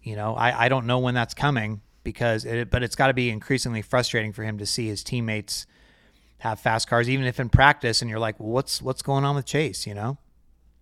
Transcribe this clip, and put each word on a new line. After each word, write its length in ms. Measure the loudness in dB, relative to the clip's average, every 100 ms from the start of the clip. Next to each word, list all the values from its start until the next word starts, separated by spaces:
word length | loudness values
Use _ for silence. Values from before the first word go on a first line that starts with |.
you 140 | -10 -6
know, 180 | -4
I, 300 | 0 0 4
I 40 | 2
don't 180 | 2 2
know 120 | 0
when 160 | 2
that's 200 | 0 -2
coming 460 | -2 0 0 -2 -6 -12 _
because 420 | -10 -2 0 0
it, 260 | -2 -4 0
but 120 | 0
it's 140 | 0 2
gotta 180 | 2
be 160 | 2 0
increasingly 520 | -2 -2 -2 0 -6
frustrating 500 | 0 0 2 -2 -2
for 100 | -6
him 160 | -6 -6
to 80 | -4
see 220 | -4 -4
his 160 | -6
teammates 640 | -6 -4 -2 -4 -4 -8 -10 _ _ _ _ _ _ -8
have 200 | -6 -2
fast 300 | 0 0 2
cars, 200 | 2 4
even 160 | 0
if 140 | 0 -2
in 120 | 4
practice. 520 | 8 8 6 2 0
And 80 | -2
you're 80 | -2
like, 220 | -4 -4
"Well, 80 | -2
what's, 340 | -2 -2 -4
what's 200 | -6 -6
going 220 | -2 0
on 120 | 2 0
with 100 | -2
Chase?" 400 | -2 -2 -4 -8
You 80 |
know? 240 | -6 -6 -6 _ _ _ _ _ _